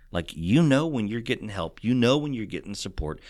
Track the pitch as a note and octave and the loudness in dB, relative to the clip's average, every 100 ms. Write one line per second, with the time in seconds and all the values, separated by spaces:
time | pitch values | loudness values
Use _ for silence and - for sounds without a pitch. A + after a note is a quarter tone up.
0 | - F2 - - E2+ C#3 D#3 C3+ D#3+ C3 | -8 -6 -6 -4 2 6 6 4 2 -2
1 | G#2 A#2 A#2 A#2+ G#2+ G2 E2 - A2 B2+ | -4 -4 -4 -6 -6 -8 -8 -4 0 4
2 | A#2 D3 D3 A#2+ G#2 E2+ G2 G2+ G2 - | 4 4 0 -6 -6 -8 -8 -10 -10 -6
3 | D2+ C#2+ | -6 -8